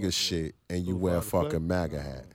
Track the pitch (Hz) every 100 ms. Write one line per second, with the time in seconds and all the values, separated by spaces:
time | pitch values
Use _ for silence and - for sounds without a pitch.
0 | 95 - - 87 80 - - 90 87 92
1 | 90 87 82 95 76 82 82 90 82 73
2 | 71 65 64